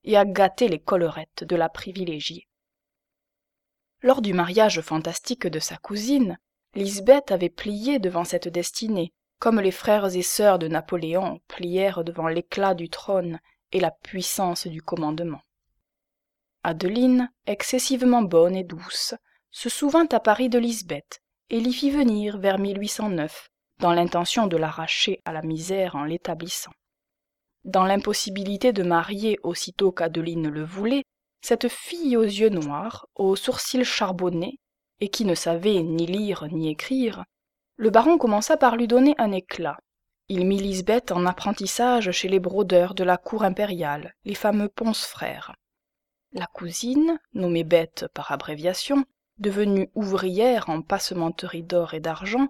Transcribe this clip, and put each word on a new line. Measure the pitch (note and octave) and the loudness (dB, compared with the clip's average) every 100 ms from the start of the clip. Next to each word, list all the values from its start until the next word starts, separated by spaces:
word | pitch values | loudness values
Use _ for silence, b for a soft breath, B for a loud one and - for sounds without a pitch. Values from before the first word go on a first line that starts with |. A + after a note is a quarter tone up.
et | - G#3 | 2 4
à | |
gâter | G3+ F#3+ F#3+ - A#3+ | 4 4 4 4 2
les | D#3 | 2
collerettes | - F#3+ E3 D#3 D#3 - | 0 2 2 -2 -12 -14
de | D#3+ F3 | -2 0
la | E3 | 0
privilégiée. | - - F#3 F3 D3+ - E3+ - _ _ _ _ _ _ _ _ _ _ _ _ _ _ _ | -4 -12 -8 -6 -6 -8 -10 -18 _ _ _ _ _ _ _ _ _ _ _ _ _ _ _
Lors | B3+ C4 | 2 2
du | G#3 | 2
mariage | F3+ F3 G3+ G#3+ F3 | 0 0 4 4 2
fantastique | - D#3+ D#3+ E3+ - B3 F3 | -2 -4 -4 -8 -8 -6 -4
de | D#3 | -4
sa | - D#3 | -8 -10
cousine, | - G#3 A3+ C#4+ G#3 E3+ _ _ _ | -10 -6 0 2 2 -2 _ _ _
Lisbeth | G3 G3 G3+ G3 C#4+ C#4 | -6 -4 0 6 6 6
avait | F#3 F3 | -2 -2
plié | - G#3 G#3 A#3+ C#4+ | -4 -8 -6 -2 -2
devant | F#3 F3 | 0 -4
cette | E3+ F3 F3 | -4 -4 -4
destinée, | E3+ E3+ - A3 G3+ D#3+ - _ _ | -4 -6 -6 -4 -2 -4 -8 _ _
comme | A#3 A3+ | 2 2
les | F#3+ | 2
frères | - - G#3 G3 | 0 2 2 2
et | F3+ | -2
sœurs | F3 - G#3 F#3 | -2 4 4 4
de | D#3+ | 2
Napoléon | D#3+ D#3+ F3+ D#3+ F3 F#3 - - | -4 -2 -4 -2 -2 -2 -6 -14
plièrent | - F3 F3+ G3 F3+ | -12 -4 0 0 0
devant | E3 E3+ E3 | -6 -4 -2
l'éclat | E3 - - G3 | -2 -4 -2 0
du | F3 E3+ | 0 -4
trône | - - G3 F3 D#3+ - _ _ | -10 -2 -2 -2 -8 -14 _ _
et | F#3+ | -2
la | E3+ | -2
puissance | - - F#3+ F3+ - F#3 F3 F3+ | -4 -10 -8 -6 -2 -2 -4 -8
du | D#3+ | -10
commandement. | - E3+ D3+ D#3 E3+ C#3+ - _ _ _ _ _ _ _ _ _ _ _ | -8 -4 -4 -4 -6 -8 -14 _ _ _ _ _ _ _ _ _ _ _
Adeline, | F3 E3 F#3 A3 B3+ B3+ B3 - - | -6 -2 -2 2 4 4 2 -4 -6
excessivement | G3+ - B3+ - C4 B3 A#3+ | -4 -2 -2 0 2 4 4
bonne | G3 E3 F3 F#3+ | 4 6 6 4
et | |
douce, | F3 D#3+ - - - A3+ _ _ _ | -6 -10 -10 -8 -6 -8 _ _ _
se | - A#3+ | -10 -8
souvint | - C#4+ D#4+ D#4+ | -2 2 4 4
à | A#3 | 4
Paris | - G#3+ B3+ | 2 2 2
de | A#3+ | 2
Lisbeth | A#3 A3+ F3 D3 - - _ _ _ | 2 -2 -8 -10 -10 -20 _ _ _
et | A#3 | -2
l'y | A#3+ | -2
fit | B3 C#4+ | 0 0
venir | C#4+ B3 G#3 G#3 G3+ | 2 2 2 -2 -2
vers | G3 F#3+ | 0 0
mille | G3 G3 | -2 -4
huit | G#3 | -6
cent | - G#3+ | -4 -4
neuf, | F3 D3+ - - _ _ _ | -2 -4 -8 -20 _ _ _
dans | F3 | 2
l'intention | E3+ F3 F3 E3+ - G#3 | 4 2 0 0 0 0
de | E3 | 0
l'arracher | D#3+ D#3 D#3+ - - F#3 | -2 -6 -6 -2 -2 -2
à | - | -6
la | D#3+ | -8
misère | D#3+ D#3+ E3+ G3 F#3 D3+ | -6 -6 -4 -2 -2 -4
en | |
l'établissant. | D3 E3+ - E3 E3+ - - - _ _ _ _ _ _ _ _ | -6 -6 -6 -8 -8 -10 -10 -18 _ _ _ _ _ _ _ _
Dans | - F#3 | -2 0
l'impossibilité | F#3+ G3+ G#3 G3+ G#3 G3 G3 G3+ B3+ | 2 2 0 -2 -4 -6 -6 2 2
de | G3+ | 2
marier | F3+ E3+ E3+ G3+ A3 G#3 | 2 2 0 -2 -2 -2
aussitôt | E3+ F3 - - G3 | -2 -6 -8 0 0
qu'Adeline | F3+ E3 E3 E3 E3+ D#3 | 2 -2 -2 -4 -4 -4
le | D3+ | -4
voulait, | D#3 F#3+ G#3+ C#4 - _ _ _ | -8 -4 0 0 -2 _ _ _
cette | - A#3 A#3+ | -2 0 0
fille | - - F4 D4+ A#3+ | -4 -10 -4 0 2
aux | |
yeux | A3 G3+ A3 | 2 4 2
noirs, | F#3 D3 C#3+ G#3 - - | 2 -2 -4 -8 -12 -14
aux | - F#3+ F#3+ | -2 0 2
sourcils | - B3+ - B3+ | 0 -4 -2 -2
charbonnés, | B3 - G3 F3+ F3+ E3+ F#3+ C4+ _ _ _ _ | 0 0 -2 0 -2 -2 -4 -8 _ _ _ _
et | G3+ | -6
qui | - | -2
ne | A3+ D#3+ | 0 0
savait | E3+ E3+ G3+ G3 | 0 0 2 2
ni | E3 E3 E3+ | 0 -2 -2
lire | G3 G#3 F3 D3+ | -2 -4 -6 -6
ni | D#3+ D#3 | -4 -4
écrire, | D3+ - C4 A#3 F#3+ F#3 _ _ _ _ - | -4 -4 -2 -2 -4 -14 _ _ _ _ -2
le | A3 | 4
baron | G#3+ C4+ E4+ | 6 6 4
commença | A#3 G#3 - D#4 | 4 0 2 4
par | C4 | 4
lui | A3+ A#3 | 2 2
donner | A#3+ C#4 C#4+ | 6 6 4
un | A3 | 0
éclat. | F#3+ - - D#3 C#3+ _ _ _ _ _ | -2 -6 -6 -6 -8 _ _ _ _ _
Il | F#3+ | 0
mit | F#3 G3 | 2 0
Lisbeth | G3 F#3 F#3 A#3 - | 0 -2 0 0 0
en | F3+ | 0
apprentissage | F3+ F3+ G3+ - G3 - A#3+ A#3+ G3 | 0 0 -4 -4 -4 0 2 2 2
chez | F3 F#3 | -2 2
les | F#3+ | 2
brodeurs | F3+ F#3 F#3+ F3+ F3+ | 2 0 4 4 4
de | F#3+ | 0
la | F3+ F3+ | 2 2
cour | - A3 | 0 -2
impériale, | G3+ F#3 G#3 F3 D3+ D3 - - | 0 0 -2 -2 -4 -6 -8 -14
les | - | -10
fameux | G3+ G#3 G#3 G#3 | -2 0 0 -2
Ponce | - A3+ G#3+ - | -2 -2 -2 -6
frères. | - - - - - _ _ _ _ _ _ _ | -8 -10 -10 -14 -20 _ _ _ _ _ _ _
La | G#3 F3+ | -12 -10
cousine, | - F3 F3 A#3 C4+ D#4+ E4 - | -10 -12 -8 -2 2 2 0 -6
nommée | G#3+ F3+ E3 | -4 0 0
Bette | D#3+ E3+ E3 - - | 4 2 2 -6 -12
par | - - | -10 -8
abréviation, | C#3 - D3+ E3+ F3+ - C#4 C4 _ _ - | -8 -6 -6 -4 -4 0 0 0 _ _ -6
devenue | G#3 G3 G#3 G3 F#3+ | -4 0 2 2 0
ouvrière | A3 G3+ F#3+ F#3 F#3 B3 A#3 - | -4 -2 -2 0 2 2 2 0
en | D#3+ | -6
passementerie | D#3 G3 - F3+ E3 - F3+ E3+ | -2 -4 -2 -4 -4 -4 -10 -10
d'or | E3+ F3 E3 | 0 0 0
et | D#3+ | -4
d'argent, | E3 D#3+ F#3+ A#3+ C#4 | -6 -6 -2 0 0